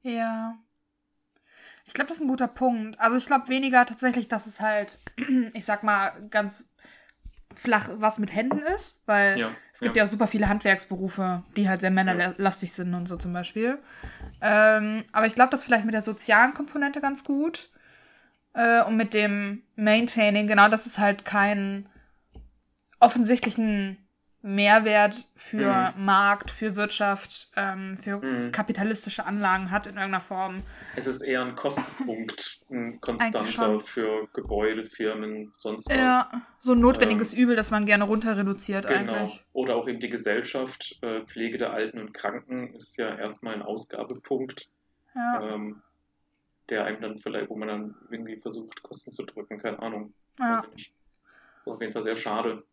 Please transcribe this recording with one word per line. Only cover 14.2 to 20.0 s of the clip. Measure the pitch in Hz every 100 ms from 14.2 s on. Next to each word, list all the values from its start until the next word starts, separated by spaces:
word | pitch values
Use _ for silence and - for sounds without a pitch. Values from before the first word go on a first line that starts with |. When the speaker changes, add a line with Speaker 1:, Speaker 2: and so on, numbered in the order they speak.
| - -
Speaker 1:
Ähm, | - 208 214 214 214 220 220
aber | - 220
ich | 220
glaub, | 254
das | 269
vielleicht | - 233 214
mit |
der | 214
sozialen | 214 214 - 214 254 285
Komponente | 285 294 277 285
ganz | 277 277
gut, | - 277 311 330 - _ _ _ _ _ _ _ _ -
äh, | 233 233 214
und | 226
mit | 220
dem | 214 208 202 202 202 _ -
Maintaining, | 214 220